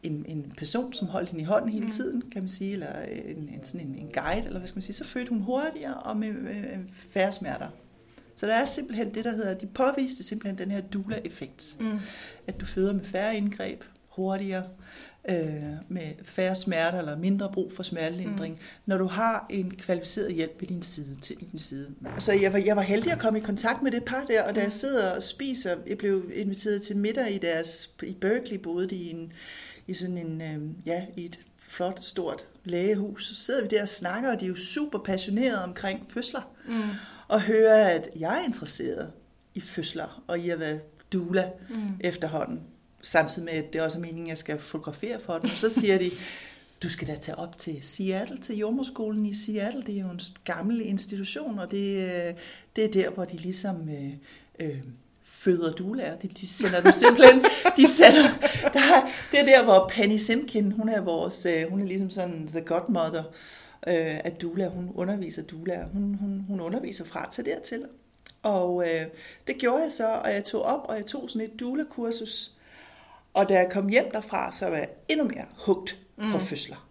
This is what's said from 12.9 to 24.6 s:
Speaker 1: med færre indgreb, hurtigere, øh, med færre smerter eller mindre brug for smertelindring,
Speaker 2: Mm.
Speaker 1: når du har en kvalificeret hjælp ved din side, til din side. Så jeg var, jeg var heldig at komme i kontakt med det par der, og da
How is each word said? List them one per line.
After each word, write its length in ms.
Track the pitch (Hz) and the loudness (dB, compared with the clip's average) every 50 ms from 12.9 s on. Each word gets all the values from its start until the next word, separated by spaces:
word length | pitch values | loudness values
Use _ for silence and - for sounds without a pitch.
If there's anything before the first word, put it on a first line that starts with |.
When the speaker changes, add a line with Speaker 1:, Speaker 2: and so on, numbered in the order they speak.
Speaker 1:
med 120 | 202 190 185 | 0 -2 -4
færre 320 | - - 185 202 220 226 | -4 -4 -4 -2 -2 -2
indgreb, 480 | 214 202 202 196 - 196 - - - - - - _ _ _ | -2 -2 -4 -4 -4 -8 -8 -8 -12 -16 -20 -20 _ _ _
hurtigere, 560 | - - 190 190 190 196 196 196 190 185 185 185 - - - - - - - - - _ - - | -8 -6 -4 -2 -2 -4 -4 -4 -4 -6 -6 -8 -14 -20 -20 -20 -20 -20 -20 -20 -20 _ -4 -2
øh, 340 | 185 170 160 156 151 151 147 147 147 156 - - | -2 0 0 -2 -4 -6 -8 -10 -10 -12 -10 -10
med 180 | 180 180 160 151 151 - - | -8 -8 -8 -8 -12 -14 -16
færre 300 | - - - 185 185 190 | -10 -4 -2 0 0 0
smerter 440 | 190 - 202 175 160 165 170 180 185 | 0 0 0 0 2 2 0 0 -2
eller 200 | 165 147 147 156 | -4 -4 -6 -2
mindre 320 | 175 190 196 196 202 196 | 0 0 0 0 0 -2
brug 200 | 196 190 180 - | -2 -4 -4 -4
for 100 | - - | -6 -8
smertelindring, 720 | 180 - 180 165 160 160 170 180 185 208 202 196 165 165 165 | -8 -6 -4 -4 -4 -4 -4 -4 -6 -6 -4 -4 -6 -6 -8
Speaker 2:
Mm. 60 | - - - - - _ | -12 -16 -20 -20 -10 _
Speaker 1:
når 120 | - 190 185 | -2 0 2
du 60 | 190 | 0
har 400 | 185 180 202 226 226 226 208 - - | 0 0 0 0 0 0 -2 -4 -6
en 200 | - 196 185 180 | -4 -4 -4 -4
kvalificeret 600 | 185 - - - 185 170 175 - - - 202 - 180 | -6 -10 -2 -2 -2 -2 0 -2 -2 -2 -2 -2 -2
hjælp 260 | 160 160 160 - - | -2 -4 -4 -4 -10
ved 80 | 185 - | -8 -8
din 140 | 185 175 | -6 -4
side, 340 | 170 - - 151 147 139 139 135 | -2 -4 -4 -4 -6 -12 -12 -14
til 140 | - - - - 175 - | -12 -12 -12 -12 -12 -14
din 60 | - 156 | -12 -10
side. 300 | 151 - 139 135 143 143 143 - - - - - | -10 -10 -10 -10 -12 -12 -14 -14 -12 -10 -4 -2
Så 140 | - 220 | 2 4
jeg 200 | 202 202 196 190 | 4 4 4 4
var, 60 | 190 202 | 4 4
jeg 180 | 190 208 214 | 4 4 2
var 60 | 202 | 2
heldig 300 | 214 190 196 220 226 349 | 2 2 0 0 2 0
at 60 | 330 220 | -2 0
komme 200 | - 220 214 214 | 0 0 0 0
i 40 | |
kontakt 400 | 214 214 202 196 - 226 254 247 | -2 -2 -4 0 0 0 0 0
med 80 | 269 269 | 0 -2
det 140 | 240 240 240 | -2 -2 -4
par 200 | - 247 262 285 277 | -4 -6 -6 -2 2
der, 140 | 233 220 | 2 2
og 120 | 196 196 202 | 2 2 0
da 60 | 208 | 0